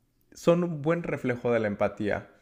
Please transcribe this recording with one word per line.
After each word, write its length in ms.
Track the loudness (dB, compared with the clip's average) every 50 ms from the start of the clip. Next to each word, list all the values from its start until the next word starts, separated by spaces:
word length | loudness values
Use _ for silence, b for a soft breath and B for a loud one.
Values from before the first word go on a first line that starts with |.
| _ _ _ _ _ _ -20
son 300 | 0 2 4 4 4 2
un 180 | -2 -4 -2
buen 220 | 0 0 0 0 -2
reflejo 480 | -4 -6 -2 -2 -2 -2 0 0 2
de 80 | 2 2
la 80 | 2
empatía. 640 | 0 0 2 0 0 0 -2 -2 -2 -2 -4 -6 -10 -18 _